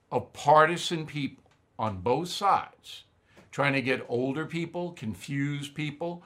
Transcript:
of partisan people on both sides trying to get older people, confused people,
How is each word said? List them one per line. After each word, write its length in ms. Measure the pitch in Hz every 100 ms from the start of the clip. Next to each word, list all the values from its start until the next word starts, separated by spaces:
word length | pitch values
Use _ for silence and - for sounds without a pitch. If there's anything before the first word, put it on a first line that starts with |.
| _
of 220 | 131 92
partisan 720 | - 143 151 156 170 - 175 151
people 380 | 147 135 135 _ _ _ -
on 200 | 110 95
both 280 | 92 139 175
sides 760 | - 196 143 - - - - - _ _ - _
trying 220 | - 139
to 100 | 139
get 240 | 123 123 -
older 380 | 120 131 139 156
people, 460 | 165 165 175 175
confused 840 | 175 110 - - 139 139 143 143
people, 480 | - 151 147 170 175